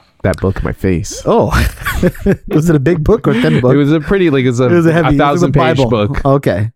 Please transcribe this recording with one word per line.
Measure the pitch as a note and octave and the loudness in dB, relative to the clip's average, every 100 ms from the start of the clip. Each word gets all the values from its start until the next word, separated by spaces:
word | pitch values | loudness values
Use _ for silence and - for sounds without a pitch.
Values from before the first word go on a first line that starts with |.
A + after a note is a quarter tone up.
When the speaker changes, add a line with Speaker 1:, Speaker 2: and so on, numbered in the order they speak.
| _ _ | _ _
Speaker 1:
that | G2+ D#2+ | -4 -2
book | F#2+ - | -2 -2
in | |
my | - | -6
face. | - F#2+ F2 G2+ - - | -4 -2 -2 -4 -6 -2
Speaker 2:
Oh, | A3+ A#2+ - - - - - | 0 0 0 -2 -4 -6 -2
<laughs> | F3 - G3+ F#3 - | -2 -2 -2 -4 -2
was | D#3 E3 | 0 2
it | |
a | D#3 | 2
big | C3 E3+ | 0 0
book | E3 A3 - | 0 0 0
or | |
a | A3+ | 0
thin | B3 D3+ | 2 2
book? | B2 | 2
Speaker 1:
It | C#3+ | 2
was | C#3+ | 2
a | D#3+ | 0
pretty, | D3+ G3 F3 | 0 0 2
like, | C3+ | 2
it | B2+ | 0
was | A#2+ | 0
a, | |
Speaker 2:
It | B2+ | 2
was | F3 E3 | 2 2
a | |
heavy, | D#3+ D#3+ | 2 2
Speaker 1:
a | |
Speaker 2:
it | |
was | C#3+ | 2
a | |
Speaker 1:
thousand | C#3+ F3 F3 | 2 2 0
page | C#3+ D#3+ C#3+ | 2 2 0
Speaker 2:
Bible. | B2 | 0
Speaker 1:
book. | A2+ G#2 C3+ | 0 0 -2
Speaker 2:
Okay. | C#3 C#3 C3+ F#2 A2 | 0 0 0 -2 -4